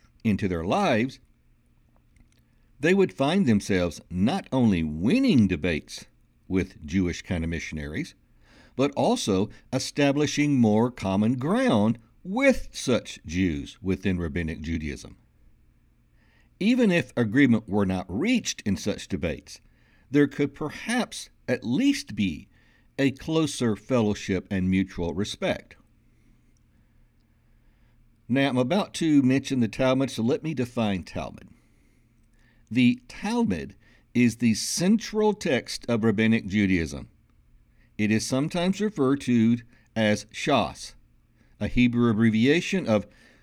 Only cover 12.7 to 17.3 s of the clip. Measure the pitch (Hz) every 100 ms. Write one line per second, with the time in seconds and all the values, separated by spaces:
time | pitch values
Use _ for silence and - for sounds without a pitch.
12.7 | - - 113 - - - 87 92 73 65
13.7 | - 92 90 101 87 82 85 80 78 80
14.7 | 80 76 64 - - _ _ _ _ _
15.7 | _ _ _ _ _ _ _ _ - 202
16.7 | 254 214 170 - - 113